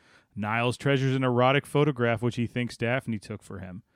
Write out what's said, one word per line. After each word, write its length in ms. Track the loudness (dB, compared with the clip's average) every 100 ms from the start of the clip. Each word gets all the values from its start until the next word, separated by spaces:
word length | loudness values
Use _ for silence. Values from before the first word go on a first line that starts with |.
| _ -20 _ -8
Niles 400 | -2 0 0 0
treasures 400 | 0 2 2 2
an 80 |
erotic 400 | 2 4 4 4
photograph 560 | 2 2 2 2 0 0
which 160 | 0 -2
he 100 | -2
thinks 300 | -2 -4 -2
Daphne 420 | -2 -2 -2 -6
took 240 | -6 -12
for 180 | -12 -14
him. 240 | -12 -14 -18